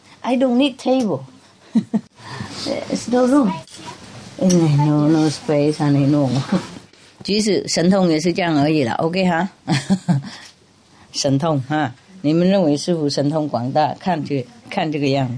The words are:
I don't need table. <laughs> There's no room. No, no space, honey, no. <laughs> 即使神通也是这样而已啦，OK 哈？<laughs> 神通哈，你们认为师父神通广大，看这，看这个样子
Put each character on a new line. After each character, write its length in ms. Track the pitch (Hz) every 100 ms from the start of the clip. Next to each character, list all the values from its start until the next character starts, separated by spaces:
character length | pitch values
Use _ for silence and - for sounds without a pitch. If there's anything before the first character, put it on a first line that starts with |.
| - -
I 160 | - 254
don't 180 | 262 240
need 220 | 285 254
table. 460 | 247 262 214 135 - - - _ -
<laughs> 20 | 226 - 220 - - - - - - -
There's 440 | - - - -
no 160 | 247 247
room. 240 | 285 208 160 - - - - - - - -
No, 680 | 185 180 160 143 151 147 147
no 220 | 160 156
space, 460 | - - 147 147 147
honey, 320 | 147 139 139
no. 220 | 147 131 120 - 175 - -
<laughs> 440 | - - - -
即 180 | - 208
使 260 | 208 175 -
神 220 | 190 170
通 180 | 196 180
也 100 | 156
是 120 | 175
这 80 | 170
样 160 | 175 151
而 140 | 147
已 120 | 156
啦， 100 | 131
OK 320 | - 160 180 185
哈？ 200 | 165 190 - -
<laughs> 1500 | 147 - 190 - 139 - - - - _ _ _ _ -
神 260 | - 143 139
通 240 | 165 143
哈， 320 | 117 151 131 - - -
你 120 | 143
们 160 | 165 180
认 140 | 196
为 120 | 156 143
师 200 | 180 165
父 120 | 147
神 220 | 143 143
通 180 | 156 147
广 240 | 117 123
大， 220 | 151 139 -
看 240 | 190 160 139
这， 220 | 139 120 - -
看 240 | 202 160
这 80 | 151
个 80 | 143
样 180 | 139
子 80 | 127